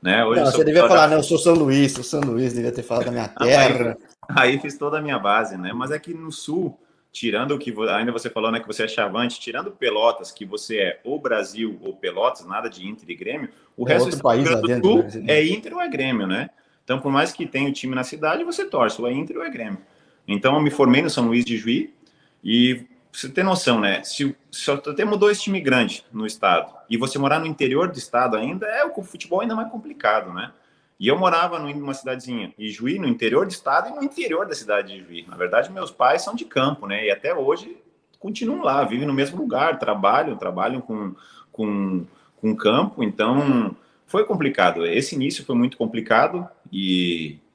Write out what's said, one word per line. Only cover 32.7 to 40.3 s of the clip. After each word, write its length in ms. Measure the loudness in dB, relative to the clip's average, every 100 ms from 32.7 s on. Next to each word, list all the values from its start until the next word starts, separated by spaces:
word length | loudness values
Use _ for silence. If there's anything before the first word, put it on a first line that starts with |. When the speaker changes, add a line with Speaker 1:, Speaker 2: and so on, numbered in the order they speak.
| -6 -4 -2
Speaker 1:
no 80 | -2
interior 400 | 0 2 2 0
do 40 |
estado 380 | -4 0 0 0
e 60 | -6
no 80 |
interior 420 | -8 -4 -4 -2 -4
da 80 |
cidade 400 | -8 -2 -2 -2
de 60 | -12
Ijuí. 260 | -16 -16 -16
Na 80 | -6
verdade, 360 | 0 0 0
meus 180 | -6 -10
pais 320 | 0 2 2
são 140 | -2 -8
de 100 | -4
campo, 400 | -2 -2 -2 -6
né? 220 | -2 0
E 20 |
até 240 | 0 -2
hoje 440 | -2 0 -2 -4 -20 _ _ _ _
continuam 420 | -12 -6 -4 -2
lá, 220 | 0 0
vivem 240 | 0 -2 -2
no 60 |
mesmo 220 | -2 -2 -2
lugar, 440 | -4 0 0 0
trabalham, 580 | -2 2 4 4 2